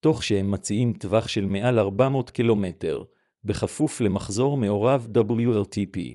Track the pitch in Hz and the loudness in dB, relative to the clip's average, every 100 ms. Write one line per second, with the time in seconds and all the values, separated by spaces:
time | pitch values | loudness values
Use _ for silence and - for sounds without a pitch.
0 | 156 156 - 101 98 98 - 104 120 95 | 2 0 0 0 0 -2 -2 0 0 -2
1 | 95 110 110 - 98 98 123 120 101 98 | 0 0 0 -4 -2 0 2 2 2 2
2 | 131 135 123 - 117 104 95 85 85 71 | 2 2 -4 0 2 2 0 -4 -4 -4
3 | - _ _ _ 101 104 107 - 151 - | -8 _ _ _ -6 -4 -4 0 -2 0
4 | 107 98 - 104 135 143 104 104 113 135 | 0 0 -4 0 0 2 0 2 2 0
5 | 117 110 107 117 117 110 98 - 95 95 | 0 -2 0 2 2 0 0 -4 -4 -6
6 | 71 | -10